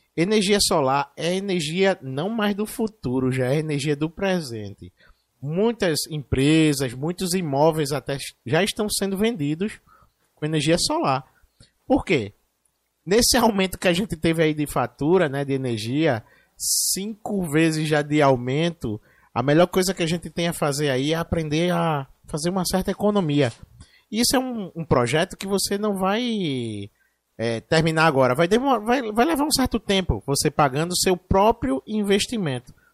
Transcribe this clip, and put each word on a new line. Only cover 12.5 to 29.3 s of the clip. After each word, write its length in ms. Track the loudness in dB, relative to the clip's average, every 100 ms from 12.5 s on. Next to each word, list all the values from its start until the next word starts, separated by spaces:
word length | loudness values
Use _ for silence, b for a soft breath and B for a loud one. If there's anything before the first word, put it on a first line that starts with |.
| _ _ _ _ _
Nesse 320 | 0 2 2 2
aumento 420 | 2 2 -2 -2
que 100 | 0
a 40 |
gente 240 | 0 -2 -2
teve 260 | 0 2
aí 120 | 2
de 120 | 0 -2
fatura, 640 | -2 -4 -2 2 4 4
né, 160 | -2
de 80 | -2
energia, 720 | -2 -2 -4 -2 0 2 0 -4 _ _ -10
cinco 880 | -4 -2 -2 -4 -6 -8 -4 -4
vezes 440 | 0 2 2 2 0
já 140 | -2
de 200 | 0 2
aumento, 800 | 4 4 0 -2 -2 -4 -6 -8 _ _ _
a 80 | -4
melhor 240 | 2 4 4
coisa 260 | 2 -2
que 100 | -2
a 40 | -2
gente 220 | -4 -6
tem 180 | -4 -4
a 40 |
fazer 340 | -2 -2 0 0
aí 220 | 0 0
é 40 | -2
aprender 540 | -2 -2 0 0 0
a 340 | 0 0 -2 -6 _ -10
fazer 220 | -4 -2
uma 140 | -2
certa 260 | 0 -2 -2
economia. 600 | -2 0 2 2 2 0 -2 -16 -20 b b b
Isso 240 | -2 0
é 40 | 0
um, 340 | -2 -6 -8
um 100 | -8
projeto 520 | 0 0 2 0 -2 -4
que 100 | -4
você 300 | -2 -2 -2
não 180 | -2 -2
vai, 960 | 0 0 -2 -2 -2 -2 -4 -6 -10 _ _ _ _ -6
é, 220 | -4 -4
terminar 460 | 0 2 2 2 2
agora. 280 | 4 4
Vai 140 | 4 2
demor-, 320 | 2 2 0
vai, 280 | 2 -2 0
vai 120 | 0
levar 180 | 2